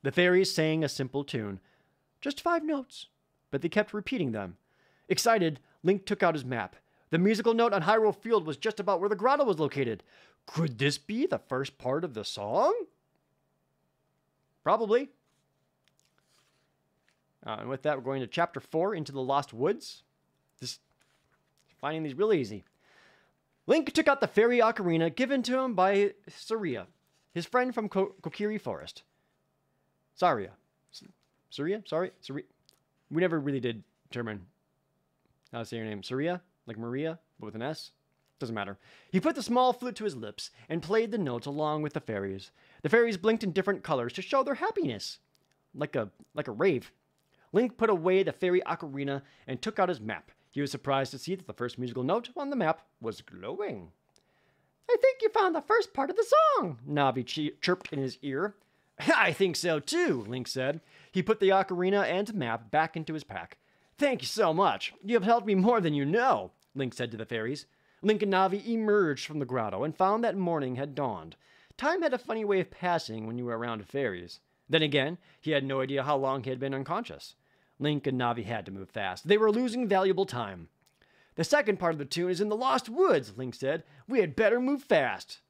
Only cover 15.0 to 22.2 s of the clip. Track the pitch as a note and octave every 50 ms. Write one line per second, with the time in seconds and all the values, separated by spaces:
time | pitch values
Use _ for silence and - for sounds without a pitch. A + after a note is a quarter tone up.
15 | C#4+ C#4 _ _ _ _ _ _ _ _ _ _ _ _ _ _ _ _ _ _
16 | _ _ _ _ _ _ _ _ _ _ _ _ _ _ _ _ _ _ _ _
17 | _ _ _ _ _ _ _ _ - A2+ A2 G#2+ G#2+ A#2+ C3+ C3+ - D3+ D3 C3+
18 | A#2+ C3 C3+ C3+ B2+ G#2 - E3+ E3+ - - C3+ - - - D#3+ F3 G3+ A3 E3+
19 | D3+ B2+ C#3 C#3 C3 B2+ C#3 C#3+ C#3 - - A2 C3 E3 A3 - - - - -
20 | _ _ _ _ _ _ _ _ _ _ _ _ B2+ B2 - - _ _ _ _
21 | _ _ _ _ _ _ _ _ _ _ _ _ _ _ _ _ - C#3+ D#3 D#3+
22 | D#3+ D3+ C3 C#3